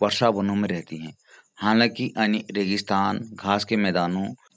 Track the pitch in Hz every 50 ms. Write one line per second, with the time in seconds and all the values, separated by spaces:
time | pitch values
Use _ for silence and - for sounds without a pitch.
0 | 101 101 - - 123 117 104 98 98 98 101 101 104 95 92 85 80 - 82 78
1 | 80 78 76 _ _ _ - - _ _ _ - 98 104 110 113 120 117 113 117
2 | 123 127 - 113 110 104 107 104 107 - 95 101 98 92 101 101 - - 101 98
3 | 98 101 101 107 113 113 107 92 - 98 101 104 104 - 117 107 101 95 87 90
4 | 87 87 90 92 98 98 127 - _ _ _